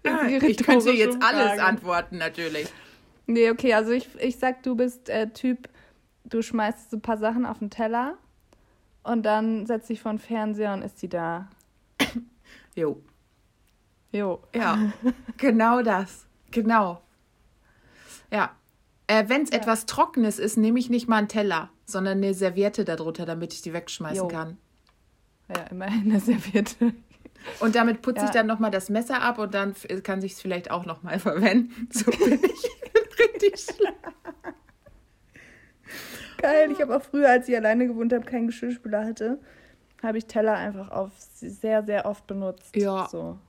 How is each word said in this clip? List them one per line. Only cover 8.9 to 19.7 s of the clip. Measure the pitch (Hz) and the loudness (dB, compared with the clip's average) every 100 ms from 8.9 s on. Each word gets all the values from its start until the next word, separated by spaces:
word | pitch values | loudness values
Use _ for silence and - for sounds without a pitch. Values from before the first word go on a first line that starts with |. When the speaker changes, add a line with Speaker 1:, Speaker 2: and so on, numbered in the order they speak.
| _ | _
Speaker 1:
und | - 233 | -4 -2
dann | 214 214 226 220 | 2 2 0 -2
setzt | 214 226 226 | -2 -6 -4
dich | 220 | -8
vor | 226 | -6
den | 214 | -6
Fernseher | - 226 214 208 208 | -6 -4 -4 -2 -4
und | 196 | -4
isst | 196 - | -8 -12
die | 180 | -8
da. | 175 165 170 196 _ _ _ _ - 269 233 240 _ _ - _ | -4 -4 -6 -10 _ _ _ _ -6 -6 -6 -12 _ _ -20 _
Speaker 2:
Jo. | - 156 - _ _ _ _ _ _ _ _ _ _ _ | -4 -4 -4 _ _ _ _ _ _ _ _ _ _ _
Speaker 1:
Jo. | 208 196 - _ | -4 -4 -4 _
Speaker 2:
Ja, | 233 196 214 214 - 247 | -2 0 2 0 0 -2
Speaker 1:
<laughs> | - - - | -2 -12 0
Speaker 2:
genau | 269 226 226 247 | 4 6 6 4
das. | 226 190 190 - _ _ _ | 2 0 -2 -12 _ _ _
Genau. | 233 220 226 190 175 _ _ _ _ _ _ _ _ _ - - - _ | -2 4 4 2 -4 _ _ _ _ _ _ _ _ _ -20 -20 -20 _
Ja. | 208 160 - _ _ _ _ - | -2 -2 -4 _ _ _ _ 2
Äh, | 220 214 | 2 4
wenn's | 269 285 | 0 0
Speaker 1:
Ja. | - | 0
Speaker 2:
etwas | 226 | 0